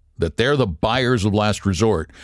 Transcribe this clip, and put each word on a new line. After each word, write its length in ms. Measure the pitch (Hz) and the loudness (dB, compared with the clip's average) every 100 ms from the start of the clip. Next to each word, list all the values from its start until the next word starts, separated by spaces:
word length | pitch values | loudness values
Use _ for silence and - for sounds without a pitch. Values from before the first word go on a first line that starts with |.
| _ - | _ -6
that 180 | 82 - | -4 0
they're 180 | 123 147 | 0 2
the 120 | 107 | 0
buyers 580 | 80 110 123 123 123 104 | -2 -2 0 0 0 0
of 80 | |
last 320 | 104 104 101 98 | 0 0 -2 -2
resort 460 | 87 110 85 78 - | 0 2 0 -4 -14